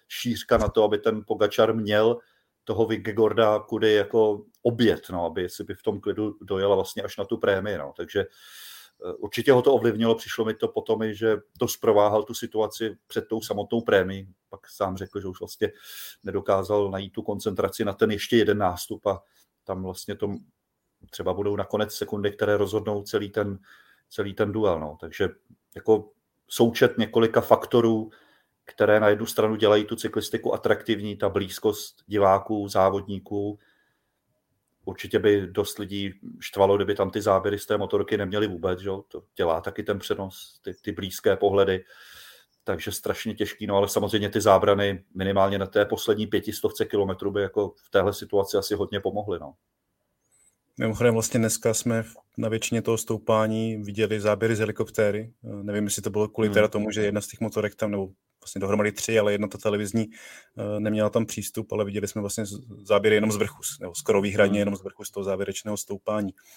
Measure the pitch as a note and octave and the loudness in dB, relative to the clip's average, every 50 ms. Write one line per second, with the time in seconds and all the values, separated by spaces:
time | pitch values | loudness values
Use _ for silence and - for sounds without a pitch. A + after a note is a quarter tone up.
0 | _ _ - - - B2 A2+ G#2 - - A#2+ A2 G#2+ G2+ - A2 G#2+ G#2 G#2+ G2+ | _ _ -12 -8 -6 -4 -4 -6 0 2 2 2 2 2 4 4 4 4 2 2
1 | - A2+ G#2+ G#2+ G2+ - A2 F#2 G#2 G2+ - - A2 A2 A2 A2+ G#2+ G2+ G#2 G#2 | 0 0 -2 -2 -4 -6 -2 0 0 0 4 4 2 4 2 0 0 0 2 4
2 | A2 A#2 A#2+ A#2 - _ _ _ _ _ _ _ _ - G#2+ G2 A2+ G#2 A2+ G#2+ | 4 4 2 0 -6 _ _ _ _ _ _ _ _ -6 -2 0 0 0 0 -4
3 | F#2+ A2 G2+ G#2+ A2 G#2 - A#2 A2+ G#2+ G#2+ G#2 G#2 - A2+ G#2+ A2 A2 G#2+ G#2 | -4 -6 0 2 2 4 4 4 4 4 4 2 -2 -4 -2 2 4 4 4 4
4 | G2+ - - A2+ A2 G#2+ G#2 G#2 - _ _ _ _ B2 A#2 A#2 A#2+ G#2+ E2+ - | 4 2 2 4 4 4 2 -2 -6 _ _ _ _ -2 0 4 4 4 4 2
5 | - - F2+ F2 E2+ E2 D#2+ F#2+ F2+ F2+ - - G2+ - F#2+ - _ A2 G2+ G2 | -2 -8 -6 -4 -4 -4 -4 -4 -6 -6 -8 -10 -10 -10 -10 -4 _ -4 -4 -2
6 | - G#2 F#2+ G#2 G#2+ G#2 G2+ - - F#2+ G2+ F#2+ G2 G2+ G2 F#2+ F#2+ - - G#2+ | -4 -6 -4 -2 -4 -6 -6 -10 -8 -6 -4 0 2 4 4 2 2 -2 -6 -8
7 | G2+ G2+ - - G2 - A#2 A2+ - G2+ G2 F#2+ F#2+ G#2 G2 D#2 C#2+ C#2 - - | -8 -8 -8 -8 -4 -4 -4 0 2 2 2 2 0 -4 -6 -6 -8 -10 -10 -12
8 | F2 - - G2+ F#2+ - - _ - - - - - - - - - _ _ _ | -12 -4 -2 -2 -2 -2 -8 _ -20 -20 -20 -20 -20 -20 -20 -20 -20 _ _ _
9 | - F2+ E2 - - G#2 - - A#2 C#3 C3 B2 B2 C#3 C3+ A#2 G#2+ A#2+ G#2+ G#2+ | -12 -12 -10 -10 -10 -8 -6 0 4 6 6 6 6 6 4 4 4 2 0 2
10 | A2+ A#2 A2+ A2+ - - - - A2 A2 A2 - - A2 - G#2+ - - A2 G#2+ | 2 2 2 0 -2 -8 -6 -4 -4 -4 -2 -4 -4 -4 -4 -6 -2 -2 -2 -2
11 | A2 A2 G#2 G2 A2 A2+ G#2+ G2+ - _ _ - B2 A#2 - - - A2+ G#2+ G#2 | -2 -4 -4 -2 0 0 0 0 -4 _ _ -6 -4 -4 -4 0 2 4 6 6
12 | G#2 G#2 G#2 G#2+ G#2 - A#2 - A#2+ A2+ - G#2+ G#2+ G2+ - - A2+ A2 F#2+ - | 6 6 4 2 0 -2 -8 -10 -10 -6 -2 -2 -2 -2 -2 -6 -6 -6 -6 -10
13 | _ _ - A2+ - - A2 A2+ - - - G2+ G2+ - A#2 A#2+ A#2 - G#2+ G2 | _ _ -6 -6 -4 -4 -6 -6 -4 -4 -4 -6 -4 -2 -2 -2 2 4 4 4
14 | F#2 F#2 G2 G2 G2 F#2+ - _ _ _ - - _ - - - G2+ F#2+ F#2 F#2 | 4 2 -4 -8 -10 -14 -20 _ _ _ -20 -20 _ -20 -8 -6 -4 -4 -4 -6
15 | G2 - - G2+ G2 F#2+ F#2 - F2+ F2 - - G#2+ G2+ - - - - - - | -10 -10 -10 -10 -8 -8 -10 -10 -12 -14 -4 -4 -4 -4 -4 -10 -18 -20 -18 -16
16 | - - - _ _ G2 F#2+ G2 - - G2+ F#2+ F#2+ F#2 G#2 G#2 G2+ G2 F#2+ F#2+ | -16 -18 -18 _ _ -6 -6 -4 0 0 0 0 2 0 0 2 2 0 -2 -6
17 | G2 F#2 - - A2 - G2+ F#2+ - A2 F#2+ - - F#2+ - - A2+ G#2 G2 - | -8 -8 -10 -8 -6 -6 -6 -4 -4 -4 -2 -2 -2 -2 -2 -2 -4 -4 0 0
18 | A2+ G#2+ G#2 G2+ - - B2 A#2 G#2 G#2 G#2 G#2 G2+ F2+ F2 - - - G#2+ - | 0 0 0 -4 -2 2 4 4 4 4 2 2 0 -2 -2 -4 -8 -10 -10 -4
19 | - G2+ F#2+ - - _ _ _ _ _ _ _ _ - F#2+ F#2 F#2 F#2 F#2 - | -4 -4 -4 -4 -8 _ _ _ _ _ _ _ _ -10 -8 -8 -6 -8 -10 -10
20 | - - G2+ G2 G#2+ G2+ G2+ - - _ _ _ _ _ _ _ _ _ _ _ | -10 -10 -8 -6 -6 -6 -6 -8 -12 _ _ _ _ _ _ _ _ _ _ _
21 | - _ - - G2 F#2 F2+ F#2+ G2+ G#2 G2+ G2 F#2+ - - G#2 G#2+ G#2 - - | -20 _ -14 -6 -4 -4 -2 -2 -2 -2 -2 -4 -4 -4 -2 -2 -2 -2 -4 -8
22 | G#2 - - G#2 G2+ G2+ G2+ - G#2+ G2+ G#2 G2+ G#2 F#2 G#2 G#2+ F#2+ G#2+ G#2 G2+ | -6 -6 -4 -4 -4 -4 -2 -2 0 2 2 2 2 0 0 -4 -2 -2 -4 -4
23 | G2+ - - G#2 G2+ G2+ - G#2+ G#2 G#2 G2 F#2+ - _ - _ _ _ _ _ | -6 -4 -4 -4 -4 -2 -2 -2 -2 -2 -4 -8 -12 _ -20 _ _ _ _ _
24 | _ _ - - G2+ G2+ F#2+ - A2 G2+ G2+ A2 G#2+ G2 F2 D#2 D#2 D2+ D2+ - | _ _ -8 -8 -6 -6 -2 -2 -2 -2 0 0 2 2 2 0 -4 -8 -10 -12
25 | - E2 - - G2+ F2+ - _ _ _ - _ _ _ _ F2+ - - A2 G#2 | -14 -14 -4 -4 -4 -4 -4 _ _ _ -20 _ _ _ _ -6 2 4 4 4
26 | - - _ _ _ _ _ _ _ _ - - B2 A#2 A#2 - C3 A#2+ - - | 4 -6 _ _ _ _ _ _ _ _ 2 2 2 2 6 4 4 4 4 0
27 | A2 G#2 - A2+ A2+ A2 - A#2 A2+ - A#2 - - - - A#2+ A#2 A2+ A2+ A2 | -2 0 4 4 4 4 4 2 6 6 4 4 6 2 2 4 4 4 2 0
28 | A2 G#2+ - _ _ _ _ _ _ _ _ _ _ - - - G#2+ G#2 G#2+ G#2+ | -2 -6 -12 _ _ _ _ _ _ _ _ _ _ -20 -2 0 4 4 6 6
29 | G#2+ G#2 G#2 G#2 A2+ A2+ - - G#2+ G#2+ A2 G#2 A2 G#2 G#2+ G#2+ G#2 G#2+ A#2 - | 6 4 4 4 0 -4 0 0 2 2 2 2 4 6 6 4 4 0 -6 -6
30 | - A2 - A2 G#2 - - B2 - - - - - - G#2+ - - - A2 F#2+ | -6 -4 -4 -4 -4 -4 -6 -4 -2 -2 -4 -2 2 0 0 0 2 -2 -4 -2
31 | G#2 G#2+ G2+ - A2 G2 F2+ G2 G2 F#2 - - - G#2+ G#2 - - - - _ | -2 -8 -6 -4 -4 -2 0 -2 -4 -4 -8 -2 -2 -2 -2 -2 -8 -14 -18 _
32 | _ - G2+ G#2 G2+ F#2+ F#2+ G2 - - A2 G#2 G2+ G2+ - G2+ F#2+ F#2+ F#2+ G2 | _ -4 0 4 4 6 4 4 2 -2 -4 -4 -4 -2 2 2 4 4 2 0
33 | G2 G2 G2+ F#2+ - - G#2 G2+ G2+ G#2 G2+ - _ _ _ _ _ _ _ _ | -4 -6 -8 -10 -8 -8 -6 -6 -6 -6 -8 -10 _ _ _ _ _ _ _ _
34 | _ _ _ _ _ _ _ _ _ _ _ _ _ _ _ _ _ F#2+ F#2 - | _ _ _ _ _ _ _ _ _ _ _ _ _ _ _ _ _ -12 -12 -10
35 | - G2 - - F#2+ G#2 G#2 G2+ F#2+ F2 F#2+ G#2 G2 - - - G#2 F#2 G2+ G2+ | -8 -2 -2 4 6 6 4 4 2 -2 -2 -4 -4 -4 -4 -8 -10 -8 -6 -6
36 | G2 G2 F#2 - - - - - - - - - G2 G2 G2+ G2+ G2 F#2 G2+ - | -6 -6 -8 -12 -18 -18 -18 -16 -16 -10 2 4 6 6 6 4 2 0 0 0
37 | G2 F#2 - A2 F#2+ G#2+ F#2+ F#2+ G2 G#2 G2+ G2+ - - G#2+ G2+ G2+ F#2+ - G2 | -2 -2 -2 0 2 4 2 4 2 0 -2 -4 -2 -2 -2 -2 0 0 0 -2
38 | G2 - A2 G2+ G2+ F#2 G2 G#2 G#2+ G#2 F#2 E2+ E2+ F#2 F#2 F2+ F#2+ G2 F#2+ G2+ | 0 0 -2 -2 -2 -2 0 0 0 -2 -2 -4 -4 -4 -4 -4 -4 -8 -8 -8
39 | - _ - D#2 - _ _ - F#2 E2+ E2 E2 F2 G2 - - - - G#2 G2 | -10 _ -18 -18 -18 _ _ -2 0 0 0 0 -2 -6 -8 -6 -4 -4 -4 -4
40 | - - G#2 G2 G2 F#2 - - - - - _ _ G2 F#2 - _ G#2 G2+ - | -2 -4 -4 -4 -4 -10 -10 -16 -20 -20 -20 _ _ -14 -14 -10 _ -8 -8 -6
41 | G2 F#2+ - - - G#2+ G2 F#2+ G2+ G2 F#2+ G2 G2 F#2+ F#2+ F#2 - _ - - | -8 -8 -10 0 2 2 2 4 4 4 6 6 4 4 2 -2 -4 _ -20 -20
42 | - - - - - - - - _ _ _ _ _ - F#2+ E2 - G#2+ G2 - | -20 -20 -20 -20 -20 -20 -20 -20 _ _ _ _ _ -6 -6 -6 -6 -8 -8 -6
43 | - - F#2+ - - A2 G#2 - G#2 G2+ - - G#2+ G2+ G2+ G2 G2+ G2+ - G#2+ | -6 -6 -6 -4 -6 -8 -4 -4 -6 -6 -6 -8 -6 0 2 2 2 2 2 0
44 | G#2 G2+ A2 G#2+ G#2 G2+ - A2 G2+ G#2+ F#2+ F#2 G2 G2+ G2+ G2+ G2+ G2+ G2 F#2 | 0 2 0 0 0 0 -2 2 6 6 6 8 8 6 4 4 4 0 -2 -4
45 | - _ _ F#2+ F#2+ F#2+ G2 G2 F#2+ G2 G2+ F#2+ G2 F#2+ - G#2 G#2 - A2+ G#2 | -10 _ _ -4 -2 0 4 4 4 4 2 -2 -4 0 2 2 2 2 0 -2
46 | - A#2+ G#2+ G#2 G#2+ G2+ - G2 - - G2+ - - G#2 - - A2 - - G2+ | 0 0 0 0 0 -2 -2 -2 -2 -2 -8 -4 -4 -4 -2 -2 -4 -2 0 0
47 | G2+ F#2+ F#2 - G2 G2 G2 G#2 G2 F#2 - A2 G2+ F#2 - _ _ _ - G2+ | 0 0 -2 -4 -6 -4 -2 -2 -2 -2 -2 -2 -2 -2 -6 _ _ _ 2 2
48 | F#2 G2+ G2 - G#2 - - G2+ G2 - - G2+ F#2+ - G#2 F#2+ G2 F2+ G#2 G2 | 2 2 0 -2 -8 -2 0 0 0 2 0 -2 0 0 -2 -2 -2 -4 -4 -4
49 | - F#2+ F#2+ G#2 G2+ G#2 F2+ E2 D#2 C#2+ - _ _ _ _ _ _ _ _ _ | -4 -4 -4 -4 -6 -6 -6 -8 -8 -14 -18 _ _ _ _ _ _ _ _ _
50 | _ _ _ _ _ _ _ _ _ _ _ _ _ _ _ - A#2 A2+ G#2+ - | _ _ _ _ _ _ _ _ _ _ _ _ _ _ _ -4 -4 -4 -2 2
51 | A#2+ A#2+ A2+ A2+ A2 - - A#2+ A2+ A2 - - - A#2+ G#2+ - - A#2+ A2+ A2+ | 2 4 4 2 0 0 0 0 0 0 -2 0 0 0 0 0 -2 -2 -2 -2
52 | A2 - - - _ _ _ - A2+ A2 A2 A2 - - A#2+ A2+ A2 - A2+ A2 | -4 -6 -14 -20 _ _ _ -6 -4 -4 -2 -4 -4 -2 -4 -2 0 0 -2 -2
53 | - - A2+ G#2 - - A2 A2 A2 A2 A2 A2 A2+ A2+ A2 G#2+ G#2 G2+ G2+ G#2+ | -2 -4 -6 -4 0 2 2 2 2 2 0 -2 -2 -4 -4 -6 -8 -8 -2 -2
54 | A2 G2 A2 G#2+ G2+ G#2+ G#2 G2 A2+ A2+ A2+ G#2 A2 G#2 G#2+ - A2+ - - - | 0 0 0 0 2 0 2 2 2 0 2 0 0 -2 -2 -4 -6 -4 0 0
55 | G#2+ G#2 G2+ G#2+ A2 A2+ - _ - A2+ G#2+ G2+ G2+ G2+ G2+ G#2 G#2+ G2+ - - | 2 2 0 -2 -6 -10 -16 _ -16 -14 -12 -10 -8 -4 -2 -2 -2 -2 -4 -4
56 | G2 G#2 G2 G#2 G#2+ G#2 - - A2 G#2 G2+ G#2+ G#2+ G#2+ - G#2+ G#2 G#2+ G#2 G#2+ | -6 -4 -2 -2 -2 -2 0 0 0 2 4 4 4 4 2 -2 -4 -2 -2 -2
57 | G#2 G#2 G2+ G#2 G2+ - - - A#2 G#2+ - G#2+ G#2 G#2 - - A2+ G#2 G2+ G2 | -2 -2 -2 -4 -6 -8 -8 -8 -8 -4 -2 -2 -4 -4 -4 -4 -6 -4 -4 -4
58 | F#2+ F#2+ - _ _ _ _ _ _ - - F#2+ F#2+ F#2+ G#2 G#2 G#2 G#2 G2+ - | -6 -8 -10 _ _ _ _ _ _ -12 -8 -6 -2 0 0 2 2 0 -2 -4
59 | - - A2+ A2 G#2 G#2 G#2 G2+ G#2 G2 - G2+ - A2 G#2 G#2 G#2+ G2 - A2+ | -4 2 2 2 4 4 2 0 -2 -4 -6 -4 -2 -2 -2 0 -2 -2 -2 -2
60 | A2 A2 - - - - - - - _ _ - G#2+ G#2 G#2+ G#2 G#2+ G#2+ G#2+ G#2+ | -2 -2 -8 -16 -20 -20 -20 -20 -20 _ _ -10 -8 -6 -4 -4 -2 -2 0 2
61 | G#2+ G#2 - A#2+ A2+ A2 - A2 G2+ - - - G#2+ - G#2+ G#2+ G#2 G2+ G2 G#2 | 0 2 2 0 -2 -2 -6 -10 -10 -10 -10 -10 -8 -6 -4 -4 -4 -2 -2 -4
62 | G2+ G2+ - A2 G2+ G2 - - G#2+ G2 G2+ - B2+ A#2 - - G2+ - G#2+ G2+ | -6 -6 -6 -6 -6 -6 -6 -6 -6 -8 -10 -14 -16 -18 -20 -20 -2 2 2 4
63 | G2+ G#2+ G#2+ G#2+ G#2+ A2 G#2+ G2+ G#2+ G2+ - - - - - - F#2+ F2+ E2+ - | 6 6 4 6 4 2 0 0 -2 -4 -4 -8 -10 -10 -10 -10 -12 -12 -12 -6
64 | - - G#2+ G2+ G2+ G2+ F#2+ G2 G2+ G2 G2 G#2 G2+ G2+ G2+ G2 F#2+ G2 - - | -2 2 2 2 2 0 4 4 4 4 4 2 0 0 -2 -6 -10 -14 -14 -14
65 | G#2 - - G2+ F#2+ G2 F#2+ F#2+ G2 G2+ G2 - - G#2+ G#2 G2 - - G#2 G2 | -16 -12 -10 -8 -4 -4 -4 -4 -4 -6 -6 -8 -8 -8 -8 -8 -8 -10 -10 -8
66 | - - G#2+ G#2+ G2+ G2 - - _ _ - | -6 -4 -2 -2 -2 -4 -8 -12 _ _ -20